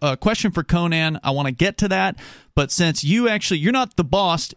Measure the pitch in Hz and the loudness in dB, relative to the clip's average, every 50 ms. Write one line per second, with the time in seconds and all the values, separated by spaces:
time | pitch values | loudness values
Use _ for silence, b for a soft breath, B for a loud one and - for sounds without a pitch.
0 | 147 147 135 - - 208 220 - - 208 175 175 151 - 165 170 175 170 165 160 | -2 -2 -2 0 0 0 0 0 0 -2 -2 -2 -2 0 0 0 2 2 0 0
1 | 160 160 156 - - 139 135 139 143 139 127 - 165 202 196 - 214 196 190 190 | 0 0 -2 -2 -2 -2 -2 0 -2 -2 0 0 0 0 0 0 -2 0 0 0
2 | 190 190 - - B B B B B B B - 143 - - - 175 165 147 - | 0 0 -2 -6 B B B B B B B -2 0 0 0 0 2 2 0 0
3 | - 143 190 233 240 233 214 208 - - 190 156 147 202 247 262 254 - - - | 0 0 2 2 2 2 0 0 -2 -2 -2 0 2 2 2 0 0 -2 -2 -2
4 | 170 131 160 196 196 180 165 165 - - - | 0 2 2 2 2 2 0 -2 -4 -8 -10